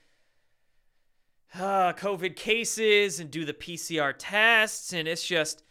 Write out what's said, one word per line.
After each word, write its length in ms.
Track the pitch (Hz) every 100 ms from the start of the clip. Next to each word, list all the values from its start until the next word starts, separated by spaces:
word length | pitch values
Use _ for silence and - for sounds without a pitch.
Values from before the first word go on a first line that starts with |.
| _ _ _ _ _ _ _ _ _ _ _ _ _ _ _ 180
uh, 380 | 190 196 180
covid 420 | 170 196 190 180 147
cases 840 | - 226 226 - 220 208 202 156
and 120 | 156
do 120 | 151
the 120 | 151 147
P 200 | - 170
C 220 | - 165
R 160 | 143
tests. 800 | 131 - 208 220 226 214 - -
And 140 | 180 160
it's 180 | 165 -
just, 380 | 175 156 - _